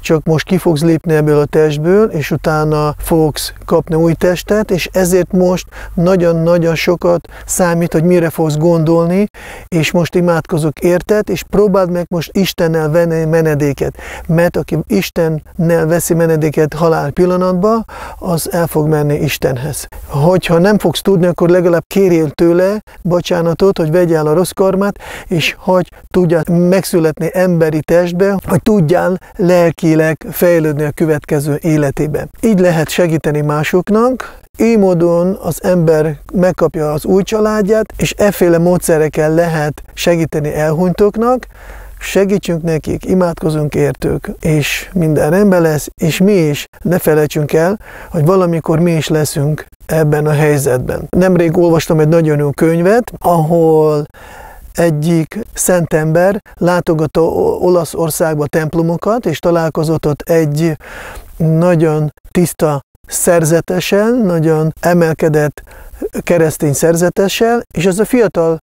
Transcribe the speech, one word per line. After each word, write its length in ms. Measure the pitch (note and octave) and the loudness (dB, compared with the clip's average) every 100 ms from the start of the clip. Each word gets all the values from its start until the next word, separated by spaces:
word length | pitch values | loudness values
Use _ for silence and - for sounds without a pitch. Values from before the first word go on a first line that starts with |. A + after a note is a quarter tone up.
csak 240 | - D#3+ | 0 -2
most 220 | D#3 D#3 - | 0 -2 0
ki 120 | F#3 | 0
fogsz 240 | - D3+ | 0 0
lépni 320 | E3 D#3+ - | 2 0 0
ebből 240 | D#3 D3+ D3 | 0 2 2
a 60 | |
testből, 640 | D3 - D#3 D3 D#3 G3 A3 | 2 2 0 0 0 2 2
és 200 | E3 C3+ | -2 -4
utána 640 | E3+ F3 D#3 D#3 D3+ D3+ C#3+ | -4 -2 0 0 0 -2 -4
fogsz 540 | - E3 D#3 C3 - - | -2 2 2 -2 -10 -12
kapni 300 | - E3 D#3 | -2 -2 0
új 180 | D#3+ E3 | 0 0
testet, 580 | E3 F#3 F3+ - G#3 G#3+ | 2 0 -2 -2 -2 0
és 180 | F#3 - | -2 -2
ezért 400 | - F3+ F3+ F3 | -2 0 0 0
most 340 | F#3 F3+ F3+ - - - | 0 0 0 -6 -16 -10
nagyon-nagyon 800 | - F3 F#3+ E3+ E3 E3 F3 E3 | -2 0 2 2 0 2 2 0
sokat 540 | D#3+ - F3 F#3 F3 - - - | -2 -2 0 0 -2 -4 -20 -10
számít, 460 | - F3+ E3+ F3 | -2 0 0 0
hogy 120 | E3 | 0
mire 260 | E3+ F3+ E3 | 2 2 0
fogsz 260 | - D#3+ D3+ | -2 -2 0
gondolni, 680 | E3+ E3+ D#3+ E3 E3+ F3+ G#3 - - - - | 2 2 2 2 2 0 -2 -6 -20 -18 -6
és 220 | E3+ D3 | -2 0
most 240 | F3 E3+ | 0 0
imádkozok 640 | F3+ F3 E3 - E3 D#3 - | 0 0 0 -2 -2 -2 -2
érted, 500 | F3 F3 - G#3 G#3+ | 0 0 0 -2 0
és 120 | F#3 - | -6 -2
próbáld 400 | F#3+ G#3 F#3+ F#3 | 0 2 2 0
meg 160 | F3 F3 | -2 -4
most 200 | F3 - - | -6 -4 -2
Istennel 540 | F#3+ - E3+ D#3+ D#3 | -2 0 0 0 0
venni 340 | D#3+ E3+ D#3+ | 0 0 0
menedéket, 680 | D#3+ E3 D#3+ D3 D3 C3+ C#3 - - - - | 0 2 2 0 -2 -2 -4 -6 -16 -16 -2
mert 300 | E3 F3 F3+ | 2 2 0
aki 220 | D#3 D#3 - | -4 -4 -2
Istennel 1000 | G3+ - - D#3+ D#3 - - E3 E3 D#3+ | -2 -2 -2 -2 -2 -8 -4 0 0 0
veszi 280 | E3+ - | -2 0
menedéket 600 | E3 E3 D#3+ D#3 C#3+ D#3 | 0 2 2 0 0 -2
halál 360 | D3 E3 D#3+ D3 | 0 0 0 -2
pillanatban, 720 | B2+ F3+ F3+ F#3 F#3 G#3 A3+ G#3+ - - - | 0 0 2 0 0 0 0 -4 -14 -16 -12
az 340 | G3 E3 - | -4 -4 -2
el 140 | F3 E3 | -2 -2
fog 220 | - D3+ | -2 0
menni 260 | D3+ D3 | 0 0
Istenhez. 720 | D3 D3+ - D#3 C3 D3 C#3 - - - | 0 -2 -2 -4 -4 -6 -10 -12 -16 -8
Hogyha 520 | C#3+ D#3 F#3 - E3+ | 0 2 2 2 2
nem 200 | F#3 G#3+ | 2 2
fogsz 220 | F3+ - | 0 -2
tudni, 260 | - G3 F3 | 0 2 0
akkor 220 | E3 F3 | 0 2
legalább 360 | F3+ F3 E3+ - | 2 2 0 -2
kérjél 440 | G3+ G3 E3+ D#3 | 0 2 2 0
tőle 520 | - E3+ E3+ F#3 G#3 - - | 0 2 2 0 -2 -8 -10
bocsánatot, 760 | F3+ F3 - F3+ E3+ E3 G3 G3 | -2 -2 0 -2 -2 0 0 0
hogy 120 | D#3+ | 0
vegye 260 | E3+ F3 E3 | 2 2 0
el 100 | D3+ | 2
a 80 | |
rossz 160 | D#3 F3+ | 0 0
karmát, 480 | - F#3+ F#3+ G3+ F#3+ - - - | 0 0 0 -2 -4 -14 -18 -6
és 280 | E3+ - - | -2 -2 -4
hogy 300 | - F#3 F3 - - | 0 0 0 -10 -4
tudja 320 | F#3 E3 E3 D#3 | 0 2 0 0
megszületni 840 | E3+ F3 F#3+ - F3+ D#3+ D3+ E3 | 0 2 2 0 0 0 -2 -4
emberi 480 | F#3 F#3 E3+ D#3+ D#3 | 0 0 2 0 0
testbe, 580 | - E3+ F3 F3 G3 G3 - | 0 2 2 0 0 0 -2
hogy 160 | F#3+ | 0
tudjál 560 | - G#3+ D3+ F3 F3 F#3 - - | 2 2 2 2 0 -4 -8 -2
lelkileg 880 | F3 F3+ E3+ - E3 D#3 D#3+ D#3+ - | 2 4 2 0 0 2 2 -2 -8
fejlődni 540 | D#3+ F3 E3+ D#3 D3 | 0 2 2 0 -2
a 60 | D3+ | -4
következő 680 | - E3 D3 - D3+ D3+ D3 | -2 -2 -2 -2 -2 -2 -2
életében. 680 | F3 D#3 C#3+ C3 D3 D3 C#3+ - | 0 0 0 -2 -4 -4 -8 -2
Így 180 | A#3 G3 | 0 4
lehet 300 | F3+ E3 D3 | 2 2 -2
segíteni 520 | - F3+ D#3+ D#3+ D3 | 0 0 0 -2 -2
másoknak, 1000 | D3 D3 D3+ F#3 F3 G#3 A#3+ C4 - - - - | -2 -2 0 -2 0 2 2 -2 -8 -18 -20 -2
így 200 | A3 A3+ | 2 4
módon 600 | F#3+ F3+ E3+ E3+ F3+ G3 | 4 2 2 2 0 -2
az 200 | F3 - | -6 -4
ember 560 | G3 F3+ D#3+ D#3 D#3+ D3 - | 0 2 4 2 0 -4 -6
megkapja 600 | G3 F3+ F3 E3 E3 D3+ | 0 0 2 -2 0 -4
az 120 | D3+ | -4
új 180 | - F#3+ | 0 0
családját, 720 | G3 A3 G#3+ G#3+ F#3+ A3 G#3+ - | 0 0 0 0 0 0 0 -4
és 140 | D#3+ | -4
efféle 480 | - G#3 - F3+ E3 | 0 0 2 2 4
módszerekkel 760 | F3 F3+ - D#3+ D3+ D#3 D#3 | 2 0 2 0 0 0 0
lehet 480 | D#3+ E3+ D#3+ D3+ C#3+ - | 0 0 -2 -4 -6 -16
segíteni 600 | - - E3+ D#3+ D#3+ D3 | -4 0 0 0 -2 -4
elhunytoknak, 920 | D3+ D#3 D#3 F#3 F3 G#3 G#3+ A#3 B3+ - - - - - - | -2 -2 0 0 2 0 2 -2 -2 -4 -20 -20 -18 -20 -16
segítsünk 580 | - F#3 G3 G3 - E3+ | -4 0 0 0 -2 -4
nekik, 420 | E3 D#3+ - F3 | -2 -4 -4 -8
imádkozunk 720 | - F#3 F3+ E3 F#3 D#3 D3+ | -2 0 0 -2 -4 -2 -2
értük, 560 | D3+ C#3+ C3+ D#3+ D3 - - | 0 -2 -2 -4 -4 -6 -6
és 500 | E3+ D#3 C#3 - - | -2 0 0 -6 -6
minden 380 | F#3+ D#3+ D3+ D3 | -2 0 2 2
rendben 320 | F3+ G#3 F#3 | 2 4 4
lesz, 260 | E3 D3+ - - | 2 0 -6 -4
és 180 | E3+ - | -4 2
mi 140 | F#3 | 2
is 340 | G3+ D#3 D3 - - | 2 0 -2 -8 -10
ne 160 | D#3+ F3+ | -4 0
felejtsünk 540 | - D3+ D3+ E3 D3 | 2 2 0 -2 -2
el, 260 | D#3+ E3+ G#3+ - - - | 0 0 -2 -8 -20 -10
hogy 140 | E3+ | -2
valamikor 540 | D3+ F#3+ F3+ E3 - D#3+ | 2 2 2 -2 -2 0
mi 140 | F3 | 2
is 160 | E3 - | 0 0
leszünk 580 | D#3 D3+ - C#3+ D3+ - _ - | -2 -2 -2 -2 -4 -8 _ -4
ebben 400 | D#3+ D3+ D3+ D3+ | 0 2 2 0
a 60 | |
helyzetben. 760 | D3 D3+ D3 C#3 B2+ - - D#3+ - | 2 2 2 0 -2 -2 -8 -2 0
Nemrég 400 | F#3 F3 E3+ F3+ | 2 4 2 2
olvastam 420 | E3+ E3 - D#3+ | 2 2 0 2
egy 100 | D3+ | 4
nagyon 300 | E3+ D#3 D3 | 4 2 0
jó 120 | D3 | -2
könyvet, 600 | C3+ E3 E3 F3 A3+ - F3 | 0 0 2 2 2 0 -4
ahol 840 | F3+ E3+ D#3 E3+ D#3+ D#3 D#3 D3+ D3+ - - - - - - | 0 0 2 2 4 4 2 0 -4 -12 -20 -20 -20 -20 -16
egyik 680 | - E3+ D3+ D#3 E3+ D#3 G#3+ A#3 | -2 0 0 0 0 -2 -8 -12
szent 400 | - - - D#3 | -6 0 0 0
ember 480 | D#3+ D#3 D#3+ F#3 G3+ - | -2 0 2 2 0 -8
látogatta 680 | - F3 F3+ - D#3+ D#3 - | -4 0 0 0 -2 0 0
O-, 380 | D#3+ - - - F3+ | 0 0 -2 0 0
Olaszországba 800 | F3+ D#3 - E3 - E3 D3+ D3 | 0 -2 -4 -4 -2 -2 -2 -2
templomokat, 800 | E3+ D#3 E3 E3 E3+ - A#3 G#3 | -2 -2 -2 -2 -2 -2 -2 -2
és 120 | D3+ | -2
találkozott 680 | F3+ E3+ D#3+ D#3+ D#3 D#3 D3+ | 0 0 0 -2 -2 -2 -2
ott 160 | D3 | -4
egy 540 | - E3 D#3+ D3 E3 D3+ - - - - - - | 0 0 2 0 -2 -2 -10 -18 -18 -18 -20 -4
nagyon 760 | D#3+ D#3+ F3 E3+ D#3+ D3+ D3+ - - | 0 2 2 2 2 0 -4 -8 -4
tiszta 500 | - E3+ - D#3+ C#3+ - _ - | 0 0 0 -2 -2 -6 _ -12
szerzetessel, 1040 | - - F3 D3+ E3 - F#3 - G3 A3 | -4 2 2 2 0 0 -4 0 0 2
nagyon 640 | B3 G#3 E3+ D#3 D#3 D#3+ - | 2 0 0 0 0 0 -2
emelkedett 840 | D#3+ F3 E3 D#3+ E3 D3+ D3+ - - - - - G#4 B3 | 0 2 2 2 0 2 0 -4 -20 -20 -20 -12 -10 -8
keresztény 500 | - F3 D#3+ - D3+ | -2 2 2 0 -2
szerzetessel, 920 | C3+ E3 E3 F3 - G3 - A3+ A#3 - | 0 0 2 0 0 -2 0 0 0 -4
és 120 | - F3+ | -2 -2
ez 120 | F3+ | 0
a 60 | |
fiatal 540 | G#3+ B3 G3+ - E3 D#3+ | 0 2 2 2 0 -2